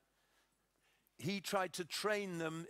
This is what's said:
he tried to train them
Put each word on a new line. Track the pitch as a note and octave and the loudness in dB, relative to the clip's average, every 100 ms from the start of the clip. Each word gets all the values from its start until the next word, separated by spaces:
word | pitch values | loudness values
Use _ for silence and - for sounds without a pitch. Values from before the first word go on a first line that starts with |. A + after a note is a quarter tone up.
| _ _ _ _ _ _ _ _ _ _ _ - | _ _ _ _ _ _ _ _ _ _ _ -6
he | D#3 G3 | -2 -2
tried | - G3+ F#3 | 2 2 2
to | - E3 | -2 -4
train | - G3+ G#3 G3+ E3+ | 0 2 2 2 0
them | D#3+ D#3+ E3 | -2 -2 -4